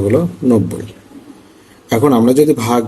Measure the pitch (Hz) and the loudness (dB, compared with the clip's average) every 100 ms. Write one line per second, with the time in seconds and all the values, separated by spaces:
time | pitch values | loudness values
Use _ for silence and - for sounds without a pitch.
0 | 98 139 175 - 131 113 92 - - - | 0 0 -2 -4 0 0 0 -8 -12 -18
1 | - - - - - - - - - 113 | -20 -20 -20 -20 -20 -20 -20 -16 -6 0
2 | 143 120 117 131 151 123 113 120 | 2 2 2 4 2 0 0 -2